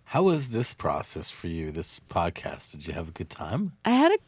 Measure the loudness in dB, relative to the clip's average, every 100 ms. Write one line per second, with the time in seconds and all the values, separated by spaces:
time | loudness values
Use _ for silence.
0 | -2 4 4 4 2 -2 -2 -2 -2 -2
1 | -4 -8 -8 -8 -6 -4 -4 -6 -8 -12
2 | -4 0 0 -2 -8 -10 -12 -12 -8 -8
3 | -8 -8 -10 -8 -4 -2 -2 -2 4 6
4 | 8 6